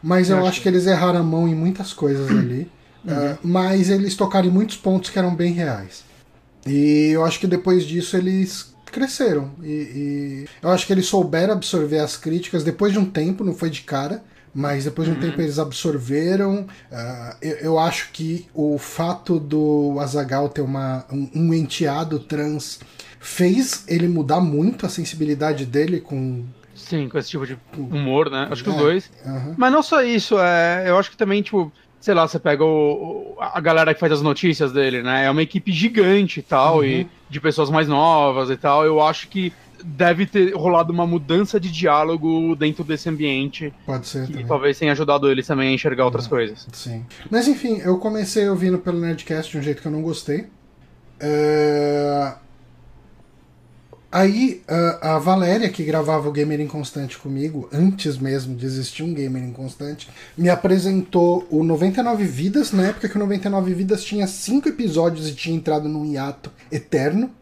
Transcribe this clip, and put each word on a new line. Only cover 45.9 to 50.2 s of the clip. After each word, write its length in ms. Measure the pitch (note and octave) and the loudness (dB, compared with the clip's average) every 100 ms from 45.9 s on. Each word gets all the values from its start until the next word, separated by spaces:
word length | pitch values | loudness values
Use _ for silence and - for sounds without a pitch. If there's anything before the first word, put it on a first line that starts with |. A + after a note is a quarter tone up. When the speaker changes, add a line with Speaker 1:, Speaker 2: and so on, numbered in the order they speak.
| B2+ B2+ | 2 0
Speaker 2:
outras 180 | A#2+ | 0
Speaker 1:
Uhum. 60 | A#2+ | -2
Speaker 2:
coisas. 360 | C3 A2+ G#2+ - | -2 -2 -6 -18
Speaker 1:
Sim. 320 | - - A2+ A#2+ - - | -14 -12 -10 -12 -18 -2
Mas 180 | A3+ B3 | 0 2
enfim, 320 | C#4+ B3 G#3+ | 0 0 -2
eu 140 | F3+ F#3 | 2 0
comecei 480 | A3 G#3+ F#3+ A3 G3+ | 0 -4 -2 0 0
ouvindo 300 | F#3 F#3 F3+ | 2 2 0
pelo 200 | F3+ E3+ | -2 -2
Nerdcast 520 | E3+ D#3+ - D#3 D#3+ | -2 -4 -4 -6 -4
de 60 | D#3 | -6
um 40 | |
jeito 180 | C#3+ C#3+ | -4 -4
que 60 | D#3+ | -4
eu 40 | |
não 80 | D3+ | -4
gostei. 440 | D#3+ D3+ | -4 -6